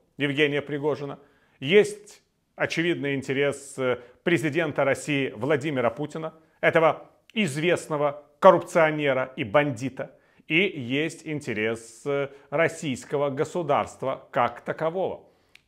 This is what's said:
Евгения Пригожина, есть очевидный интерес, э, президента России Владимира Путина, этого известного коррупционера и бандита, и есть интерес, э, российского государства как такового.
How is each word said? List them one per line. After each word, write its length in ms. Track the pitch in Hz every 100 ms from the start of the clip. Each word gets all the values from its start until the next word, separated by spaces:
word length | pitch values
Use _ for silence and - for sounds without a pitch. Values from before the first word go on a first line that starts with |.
| _ -
Евгения 460 | 143 139 147 147
Пригожина, 560 | 143 147 147 135 143 - _ _ _ -
есть 600 | 135 208 202 - - - _ _ _ -
очевидный 600 | 151 160 170 147 139 135
интерес, 580 | 143 135 143 139 - -
э, 220 | 127 120 - _
президента 580 | 180 165 147 147 156 143
России 460 | 139 131 - 139 131 110
Владимира 540 | 131 147 156 131 117
Путина, 420 | - 147 160 160 - _ -
этого 480 | 170 - 160 - - _ _
известного 880 | 226 185 143 175 170 - 151 147 139 - -
коррупционера 920 | 190 170 - 175 156 151 143 131 131 -
и 80 |
бандита, 720 | 113 147 147 113 131 - - - _ _ -
и 320 | 160 202 151
есть 460 | 120 135 160 165 156
интерес, 760 | 147 131 107 110 113 - -
э, 240 | 143 139 139 - -
российского 800 | 147 160 151 156 127 - 143 143
государства 1000 | 135 147 180 147 131 101 - 131 131 -
как 280 | 135 120 -
такового. 640 | - 135 160 185 143 87 - _ _ _